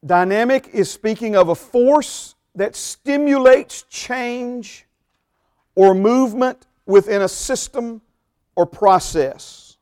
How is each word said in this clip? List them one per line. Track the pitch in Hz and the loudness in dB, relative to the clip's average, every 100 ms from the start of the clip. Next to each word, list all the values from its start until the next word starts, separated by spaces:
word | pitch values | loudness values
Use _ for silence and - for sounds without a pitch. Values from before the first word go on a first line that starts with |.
| 143 | 0
Dynamic | 175 180 208 240 269 - | 0 2 0 0 -2 -2
is | - 190 | -6 -4
speaking | - 214 220 226 208 | -4 -6 -4 -2 2
of | 175 | 2
a | 165 | 0
force | - 247 247 294 - - - _ _ 185 | -2 0 4 2 0 -12 -18 _ _ -6
that | 208 - | -6 -6
stimulates | - - - 285 294 277 262 254 - - | -16 -12 -4 -2 0 2 4 4 0 -18
change | _ - - 247 240 247 240 247 202 - _ _ _ _ _ _ _ _ _ - | _ -16 -10 -8 -8 -8 -10 -12 -14 -20 _ _ _ _ _ _ _ _ _ 4
or | 190 190 | 4 6
movement | 202 247 262 220 254 247 _ _ - | 2 2 0 0 -4 -4 _ _ 2
within | 196 196 202 | 2 4 -2
a | 185 | -2
system | - - 262 - 285 233 226 _ _ _ _ _ - | -6 -8 -8 -6 -10 -10 -14 _ _ _ _ _ -4
or | 175 | -4
process. | - 202 185 - 165 135 - - - _ _ | 0 2 2 0 -4 -4 -6 -20 -20 _ _